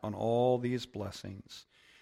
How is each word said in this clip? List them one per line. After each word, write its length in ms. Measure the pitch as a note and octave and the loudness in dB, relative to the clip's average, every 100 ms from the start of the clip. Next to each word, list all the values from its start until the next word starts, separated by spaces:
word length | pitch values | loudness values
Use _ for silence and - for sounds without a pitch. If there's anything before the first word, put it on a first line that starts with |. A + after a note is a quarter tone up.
on 140 | G#2+ G2+ | -6 -2
all 420 | A2 A#2 B2 B2 | 2 4 6 4
these 280 | B2 B2 - | 2 -2 -4
blessings. 800 | - F#2+ - G2 G2 - - - _ _ - | -8 -8 -8 -10 -12 -14 -20 -20 _ _ -20